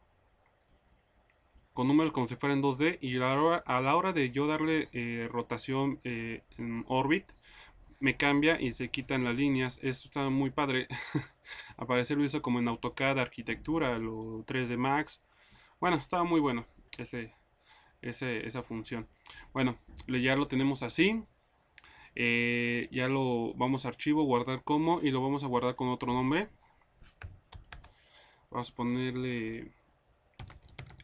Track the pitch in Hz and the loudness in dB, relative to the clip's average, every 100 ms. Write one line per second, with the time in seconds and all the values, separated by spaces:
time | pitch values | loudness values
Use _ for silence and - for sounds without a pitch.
0 | _ _ _ _ _ _ _ _ _ _ | _ _ _ _ _ _ _ _ _ _
1 | _ _ _ _ _ - _ - 127 147 | _ _ _ _ _ -20 _ -2 2 4
2 | 160 139 120 123 143 143 139 127 156 180 | 4 0 -2 0 0 2 2 2 2 0
3 | 131 127 127 135 160 170 - 127 135 160 | -2 0 2 4 4 2 0 0 4 2
4 | 185 170 135 127 147 156 156 160 - 123 | 2 2 0 2 0 0 2 0 0 -4
5 | 117 117 117 120 120 117 - 131 135 131 | -4 -4 -4 -4 -4 -2 0 0 0 -2
6 | 123 117 113 113 - - 120 117 113 131 | -6 -6 -6 -8 -12 -10 -6 -6 0 0
7 | 135 175 - - - - - - - - | 2 0 -2 -18 -20 -20 -20 -20 -20 -2
8 | 135 123 147 143 151 160 131 113 123 - | -2 4 6 6 4 2 0 -2 0 -2
9 | 127 135 123 120 143 135 127 - 135 127 | 0 -2 0 2 2 2 0 0 -2 -2
10 | - 147 139 135 135 135 143 127 123 - | -4 -2 0 2 0 0 0 0 0 -4
11 | - 147 - - - - - - 127 123 | -2 -4 -4 -12 -14 -12 -12 -12 -2 0
12 | 123 147 143 - - 123 120 113 123 - | 2 2 2 0 0 0 0 -2 -6 -2
13 | 135 139 120 - 113 113 - 160 139 117 | 0 2 -2 -4 -6 -6 -2 0 0 0
14 | 113 110 113 110 110 131 123 120 131 139 | -4 -6 -8 -10 -6 -2 -2 0 2 0
15 | 151 - _ _ - - - - 180 165 | 0 -6 _ _ -20 -20 -20 -4 0 0
16 | - 180 175 165 143 120 117 - - - | 0 0 2 4 2 0 -6 -18 -6 -4
17 | 120 123 113 - _ _ _ - - _ | -4 -8 -10 -14 _ _ _ -20 -20 _
18 | - 113 131 113 110 123 - 113 107 117 | -6 -4 -2 -2 -4 -6 -6 -6 -4 -6
19 | 113 _ - - - 131 127 117 - - | -8 _ -6 -6 -6 0 2 0 -10 -14
20 | - 127 127 135 139 131 135 135 143 - | -4 0 4 4 2 2 2 2 4 6
21 | 185 220 214 _ _ _ _ - - - | 6 4 -4 _ _ _ _ -16 -16 -20
22 | - - 120 117 120 120 120 120 - 123 | -16 -2 2 2 2 2 0 0 -2 -2
23 | 127 135 131 120 117 - 123 135 127 - | 0 0 0 0 -2 0 0 2 0 -2
24 | 151 151 147 120 123 127 - 151 160 170 | 0 2 4 2 2 -4 0 2 2 2
25 | 151 131 131 139 139 123 123 123 127 123 | 2 0 0 -2 0 0 0 -2 -2 -2
26 | 123 123 131 156 214 - _ _ _ _ | -2 0 2 0 -2 -8 _ _ _ _
27 | - _ - - _ - - - - - | -20 _ -14 -14 _ -20 -18 -20 -20 -20
28 | - - - _ - 127 120 - 120 123 | -20 -20 -20 _ -12 -2 -2 -2 -2 -2
29 | 127 123 127 123 110 113 123 - _ _ | -2 -4 -4 -4 -6 -8 -12 -18 _ _
30 | _ _ _ _ - - - - - - | _ _ _ _ -16 -14 -20 -16 -16 -16